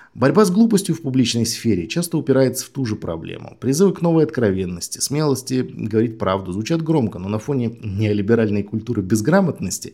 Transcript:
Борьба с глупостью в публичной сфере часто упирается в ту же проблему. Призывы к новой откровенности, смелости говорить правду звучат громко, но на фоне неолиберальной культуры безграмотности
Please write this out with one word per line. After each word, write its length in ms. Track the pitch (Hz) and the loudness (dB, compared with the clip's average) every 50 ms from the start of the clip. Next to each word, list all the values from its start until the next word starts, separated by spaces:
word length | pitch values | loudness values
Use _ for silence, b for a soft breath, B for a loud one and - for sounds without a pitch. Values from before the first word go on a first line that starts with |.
| B B B | B B B
Борьба 300 | - 120 139 143 202 220 | 2 2 4 6 6 4
с 80 | 190 | 6
глупостью 420 | 180 214 233 226 214 185 - - 156 | 6 4 4 6 4 2 2 0 -4
в 80 | - | -2
публичной 440 | - 139 127 131 123 117 - 123 113 | -2 0 2 2 2 2 2 0 0
сфере 420 | 113 - - - 117 107 90 82 | 0 -2 -2 0 0 0 0 0
часто 300 | - - 165 170 170 - | -2 -4 -4 -4 -2 -4
упирается 480 | 156 131 139 127 131 135 127 127 - - | -4 0 2 4 4 4 2 0 -4 -10
в 40 | - | -10
ту 160 | _ 139 131 | _ -6 -4
же 120 | 110 107 | -4 -4
проблему. 580 | - - - 85 82 - 50 50 - - - - - | -4 -4 -6 -8 -6 -8 -10 -12 -12 -14 -16 -14 -6
Призывы 320 | - 123 139 156 202 190 170 | -4 -2 2 4 4 2 2
к 80 | - | 2
новой 240 | 165 170 165 160 151 | 0 2 4 4 2
откровенности, 720 | 156 - 123 120 101 95 95 95 87 87 85 - - - - | 2 2 0 0 2 2 0 -2 -4 -6 -8 -10 -12 -8 -8
смелости 640 | - - 143 151 156 147 135 123 - - 131 127 123 | -6 -4 -2 -2 0 0 0 -2 -4 -4 -4 -4 -4
говорить 520 | - - - 110 - - 110 113 113 113 | -4 -6 -8 -8 0 0 2 2 0 -2
правду 340 | - 104 95 92 95 95 92 | -2 -2 0 0 0 -2 -4
звучат 300 | 90 101 110 - 165 165 | -6 -6 -2 -2 -2 -2
громко, 360 | 160 147 165 151 120 98 - | 0 0 0 0 0 0 -4
но 120 | 87 90 98 | -6 -6 -4
на 100 | 107 107 | -4 -4
фоне 400 | - - 143 131 120 113 117 - | -4 -4 -2 -2 -2 -4 -6 -6
неолиберальной 800 | 110 107 95 101 110 104 104 104 98 101 117 117 110 104 104 101 101 | -8 -6 -2 0 0 2 2 0 2 2 4 4 4 2 0 -2 -2
культуры 380 | - - 110 110 123 117 107 95 | -4 -6 -8 -6 -4 -4 -4 0
безграмотности 880 | 90 110 110 107 151 165 196 196 156 - - 90 92 - - - - | 0 0 0 2 2 4 4 2 2 -2 -4 -6 -8 -8 -8 -10 -14